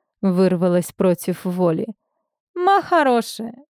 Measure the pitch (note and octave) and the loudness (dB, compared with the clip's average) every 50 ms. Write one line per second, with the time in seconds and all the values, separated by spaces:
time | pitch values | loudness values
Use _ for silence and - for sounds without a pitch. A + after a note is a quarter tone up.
0 | _ _ _ _ - G3 F3+ F3+ F#3+ F3+ F3+ E3+ F3+ F3+ F3 F3+ E3+ - - - | _ _ _ _ -2 0 2 2 2 2 2 2 0 2 2 0 0 -2 -4 0
1 | G3 F#3 F3 - - - F3 - - F#3 F3+ F3+ F3+ E3 D#3+ D#3+ A3 A3+ G#3 - | 2 2 2 0 -2 -6 -6 -6 -6 -6 -2 0 0 0 0 -2 -6 -8 -10 -16
2 | _ _ _ _ _ _ _ _ _ _ _ F4 F4+ F#4+ G4 G4+ - - F4+ E4 | _ _ _ _ _ _ _ _ _ _ _ -2 0 2 2 2 0 0 0 2
3 | C#4+ C4+ B3 A#3 A3 - - - A3+ A3+ - B3+ C#4+ | 2 2 2 0 -2 -4 -10 -12 -12 -14 -14 -18 _